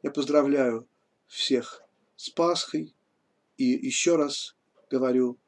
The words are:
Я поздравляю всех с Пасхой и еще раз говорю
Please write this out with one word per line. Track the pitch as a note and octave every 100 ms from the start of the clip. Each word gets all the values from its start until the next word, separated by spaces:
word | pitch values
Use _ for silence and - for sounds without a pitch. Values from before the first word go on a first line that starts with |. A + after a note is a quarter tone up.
Я | D3+
поздравляю | C#3+ C3+ D3 C#3 C#3+ B2+ A2+ A#2 _ _ _ _
всех | - - B2+ A#2+ - _ _ _ _
с | -
Пасхой | - E3+ F3 - D#3+ D#3 _ _ _ _ _ _ -
и |
еще | C3 C3 C3 - E3+ E3
раз | C#3+ C3+ - _ _ _ _
говорю | C3 B2+ B2+ B2+ B2